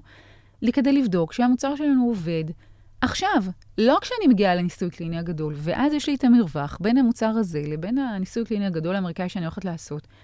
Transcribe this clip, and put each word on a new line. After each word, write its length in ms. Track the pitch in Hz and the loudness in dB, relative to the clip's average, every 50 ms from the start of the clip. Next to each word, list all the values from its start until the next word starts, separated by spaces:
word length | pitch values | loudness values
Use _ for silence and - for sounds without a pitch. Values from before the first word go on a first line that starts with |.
| - - - - - - - - _ _ _ - | -10 -14 -20 -20 -20 -20 -20 -20 _ _ _ -4
לי 100 | 220 233 | -2 0
כדי 200 | - 285 240 277 | 2 2 2 4
לבדוק 420 | 277 285 262 202 175 175 165 156 - | 4 4 2 2 2 0 0 0 0
שהמוצר 420 | - 240 247 254 - 269 269 294 | 2 2 2 2 2 0 -2 -2
שלנו 300 | 277 302 285 269 254 240 | 0 2 2 4 4 2
עובד 360 | 240 226 190 156 170 165 160 156 156 - - - - - - - - - - | 2 0 -2 -2 -2 -2 -2 -4 -6 -8 -12 -18 -20 -20 -20 -20 -20 -8 -4
עכשיו, 420 | 254 - - - 370 403 392 240 190 190 175 - - - - | -4 -2 -2 -2 0 2 2 2 0 -2 -6 -12 -16 -6 -2
לא 200 | - 220 247 302 381 | 2 4 4 4 4
כשאני 260 | - - 508 453 392 | 2 -2 -2 2 4
מגיעה 280 | 269 220 190 208 185 180 | 4 6 6 4 2 2
לניסוי 340 | 180 175 170 - - 185 175 | 0 0 -2 -4 -4 -6 -6
קליני 280 | - - 170 165 170 | -6 -8 -8 -8 -6
הגדול, 360 | 165 170 175 170 151 156 151 151 | -6 -6 -6 -6 -6 -6 -6 -6
ואז 360 | 147 151 170 - - 254 294 302 | -6 -4 -4 0 0 2 2 0
יש 140 | 294 - | 0 -2
לי 80 | 302 285 | -2 -2
את 80 | 254 - | 2 6
המרווח 540 | 240 240 240 208 156 139 151 143 143 - - | 6 6 6 6 2 -2 -4 -4 -6 -4 -4
בין 160 | 175 214 240 | 0 2 2
המוצר 320 | 277 254 226 233 - 226 220 | 4 4 2 2 0 0 0
הזה 340 | 220 226 214 170 160 147 147 | 0 0 -2 -2 -4 -4 -4
לבין 300 | 147 151 160 165 202 247 | -4 -6 -6 -4 -4 -2
הניסוי 480 | 277 269 240 208 190 185 - - 233 226 | -2 -2 -4 -4 -6 -6 -4 -4 -4 -4
קליני 200 | - 226 202 202 | -2 -2 -2 -2
הגדול 300 | 196 165 160 160 175 190 | -2 -2 -2 -2 -2 -2
האמריקאי 340 | 196 185 175 165 - 180 180 | -2 -4 -4 -4 -4 -6 -6
שאני 160 | - 190 170 | -4 -6 -6
הולכת 200 | 165 - 196 185 | -6 -6 -8 -8
לעשות, 420 | 185 165 160 - - 147 151 - - - - | -8 -8 -8 -10 -10 -12 -12 -12 -16 -20 -20